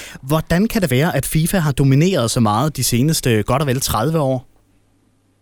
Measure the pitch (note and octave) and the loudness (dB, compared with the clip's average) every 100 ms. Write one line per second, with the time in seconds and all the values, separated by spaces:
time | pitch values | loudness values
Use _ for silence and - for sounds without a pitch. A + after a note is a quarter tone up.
0 | - - C3+ D#3 - E3+ A3+ A3+ B2+ B2 | -16 -12 -2 -2 0 0 0 0 0 0
1 | E3 C3+ - D#3 E3 G3 D3+ C3 C3+ C3+ | 0 -2 -2 -2 0 0 0 2 4 4
2 | F3+ E3+ A2+ B2+ A2 G#2+ D3+ C3 A#2+ A#2+ | 2 2 0 2 2 2 -2 -2 -2 0
3 | D3 D#3 C3 A2 G2+ B2+ D3 A#2 - G#2+ | 0 0 0 0 0 0 0 -2 -2 -2
4 | C3+ D#3+ C3+ B2+ - _ _ _ _ _ | -2 0 -2 -2 -8 _ _ _ _ _
5 | _ _ _ _ | _ _ _ _